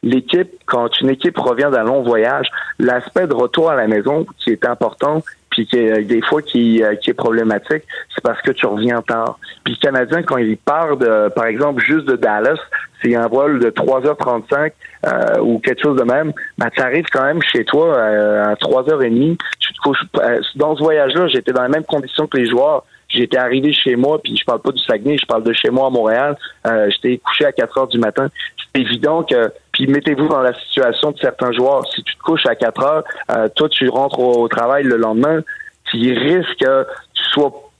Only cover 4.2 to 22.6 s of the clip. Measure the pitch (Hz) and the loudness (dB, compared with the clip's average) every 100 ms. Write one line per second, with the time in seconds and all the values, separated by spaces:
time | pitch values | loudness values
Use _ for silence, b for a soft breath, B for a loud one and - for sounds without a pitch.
4.2 | 160 - - 110 120 120 117 - 139 156 | -2 -6 -2 0 0 0 -2 -2 -2 -2
5.2 | 156 B _ - 110 123 113 110 107 117 | -6 B _ -4 0 2 2 2 2 0
6.2 | - 151 147 123 117 113 110 104 - 123 | 2 -2 0 2 4 4 2 0 -2 -2
7.2 | 120 113 113 104 - - - B B - | 0 2 2 0 -2 -4 -4 B B -4
8.2 | 120 117 - 131 120 104 117 120 110 117 | -4 -2 -2 0 -2 0 0 -2 -2 -2
9.2 | 113 117 B B - 120 147 135 123 160 | -2 -6 B B -8 -2 0 2 0 0
10.2 | 170 135 113 107 - 151 165 139 123 110 | 0 0 0 -2 0 0 0 0 2 4
11.2 | 104 - 113 110 147 135 113 156 135 123 | 2 0 -2 0 -2 0 0 0 0 0
12.2 | 117 104 117 156 - B B _ 120 120 | 2 2 0 -2 -4 B B _ 0 0
13.2 | 117 123 143 143 117 - - 131 131 147 | 2 2 2 2 0 0 0 0 0 -2
14.2 | - 120 104 143 156 - B B - 123 | -2 -2 -2 -2 -2 -6 B B -4 0
15.2 | 117 113 113 117 120 123 147 131 120 127 | 0 2 2 0 -2 0 0 2 2 2
16.2 | 156 143 B - 117 - 131 139 165 139 | 0 -6 B -6 -4 -2 -2 -2 -2 0
17.2 | 135 165 - - 107 143 165 139 110 107 | 0 0 0 -2 0 2 2 2 2 2
18.2 | 104 104 104 104 78 127 131 156 127 117 | 2 2 0 0 0 0 2 0 2 2
19.2 | 147 170 B B - - 143 139 160 - | 2 0 B B -6 -2 -2 -2 -2 -2
20.2 | - 120 - 131 151 156 151 156 139 135 | 0 0 -4 -2 -2 2 2 4 2 2
21.2 | 180 135 - 127 127 151 156 151 131 - | 2 0 0 0 0 0 0 -4 -4 -4
22.2 | 151 196 117 120 | -2 0 0 2